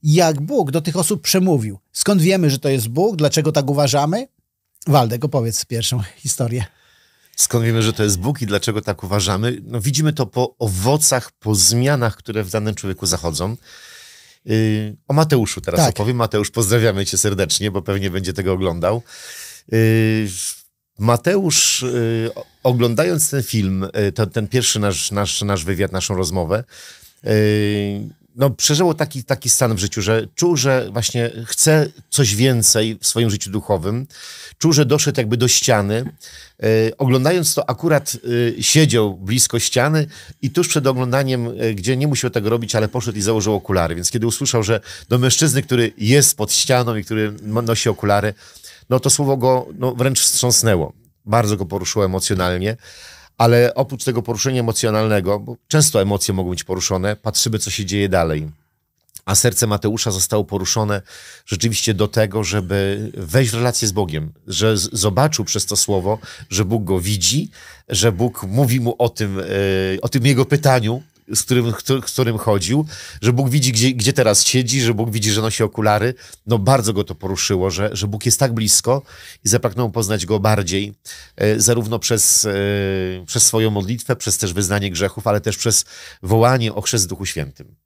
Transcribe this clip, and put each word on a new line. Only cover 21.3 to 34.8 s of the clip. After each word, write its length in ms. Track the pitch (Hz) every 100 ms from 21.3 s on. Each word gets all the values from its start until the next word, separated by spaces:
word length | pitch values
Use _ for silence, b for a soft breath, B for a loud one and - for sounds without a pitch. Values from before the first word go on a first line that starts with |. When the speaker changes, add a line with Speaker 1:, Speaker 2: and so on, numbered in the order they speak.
| 202 185 151 - - 127 123 113 113 113
Speaker 2:
yy, 60 | -
o-, 100 | - _
oglądając 680 | 131 123 117 117 170 165 -
ten 140 | 139
film, 440 | 117 113 95 95 95
yy, 180 | - 101
to, 140 | 95 104
ten 200 | 117 107
pierwszy 320 | 127 113 110
nasz, 320 | 104 87 -
nasz, 300 | 104 98 -
nasz 240 | 101 98 80
wywiad, 260 | 90 95
naszą 240 | 92 - 95
rozmowę, 480 | 87 92 82 104 123 B B B B B
yy, 80 | - 107 107 104 104 104 101 101 104 - _ 120
no, 140 | 139
przeżyło 440 | 110 - 151 180
taki, 300 | 156 151 131
taki 260 | - 131 123
stan 260 | - 123 107
w 40 |
życiu, 220 | 98 -
że 260 | 95 113 107 -
czuł, 220 | 175 160
że 320 | 131 131 110
właśnie 400 | 104 113 123 117 113 117
chce 420 | - 160 156 151 - -
coś 260 | - 120 101
więcej 600 | 131 120 107 113 110 107
w 60 | -
swoim 220 | 113 117
życiu 220 | 101 -
duchowym. 560 | 101 - 101 87 113 139 B B B B -
Czuł, 160 | 160
że 120 | 147